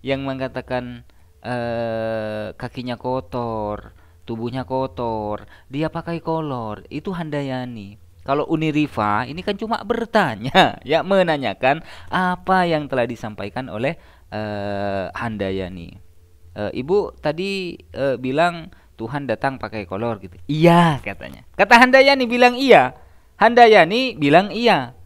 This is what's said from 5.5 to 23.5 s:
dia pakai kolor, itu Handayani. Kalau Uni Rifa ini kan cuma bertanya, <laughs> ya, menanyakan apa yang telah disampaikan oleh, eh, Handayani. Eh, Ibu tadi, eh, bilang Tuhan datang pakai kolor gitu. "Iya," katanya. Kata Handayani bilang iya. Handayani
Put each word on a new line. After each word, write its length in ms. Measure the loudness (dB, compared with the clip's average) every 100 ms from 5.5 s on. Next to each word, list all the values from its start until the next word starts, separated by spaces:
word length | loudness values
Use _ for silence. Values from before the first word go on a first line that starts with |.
| -20 _
dia 160 | -6 -4
pakai 320 | -6 -8 -8
kolor, 640 | -4 -4 -4 -6 -8 -10 -12
itu 240 | -12 -8
Handayani. 880 | -8 -6 -6 -6 -6 -8 -12 -16 -18 -20 -16
Kalau 240 | -4 -2 0
Uni 240 | -2 0
Rifa 560 | 0 -2 0 0 0 -2
ini 160 | -8
kan 120 | -6
cuma 240 | -6 -4 -6
bertanya, 960 | -4 -4 0 0 0 -2 0 2 2 0
<laughs> 40 |
ya, 200 | -2 -2
menanyakan 800 | 2 2 2 0 -2 0 0 0 -4 -18 -6
apa 600 | -2 -2 -4 0 2 2
yang 200 | 0 -2
telah 200 | -2 -2
disampaikan 640 | -4 -10 -10 -10 -8 -8
oleh, 240 | -4 -4 -6 -16 -20 -12
eh, 800 | -8 -6 -6 -6 -4 -4 -4 -6
Handayani. 840 | -8 -8 -4 -4 -4 -6 -10 -16 -18 -20 -20 _ -20 -18
Eh, 180 | -8 -8 -6
Ibu 400 | -2 -2 -2 -6
tadi, 640 | -6 -4 -6 -6 -8 -12 -16
eh, 280 | -4 -4 -2
bilang 500 | -4 0 0 -2 -16 -20 _
Tuhan 340 | -14 -8 -8 -6
datang 320 | -4 -4 -6
pakai 240 | -10 -10
kolor 380 | -8 -6 -6 -6
gitu. 160 | -12 -18 -6
"Iya," 540 | 4 6 6 4 0
katanya. 420 | -8 -12 -14 -18 -18 -2
Kata 160 | 6
Handayani 480 | 8 8 8 6 4
bilang 320 | 2 4 4
iya. 400 | 4 6 8 8 -2 -20 -20 _
Handayani 800 | _ 4